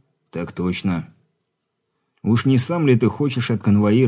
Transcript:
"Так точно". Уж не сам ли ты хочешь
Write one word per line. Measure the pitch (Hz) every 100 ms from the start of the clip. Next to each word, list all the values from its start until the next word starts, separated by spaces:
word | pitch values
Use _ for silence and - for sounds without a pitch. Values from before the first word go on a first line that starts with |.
| _ _ _
"Так | 82 85
точно". | - 90 87 98 85 80 _ _ _ _ _ _ _ _ _ _ _
Уж | 98 113 135
не | 131
сам | 127 170 147
ли | 117
ты | 117
хочешь | - 147 123 - 110 107 104 104 113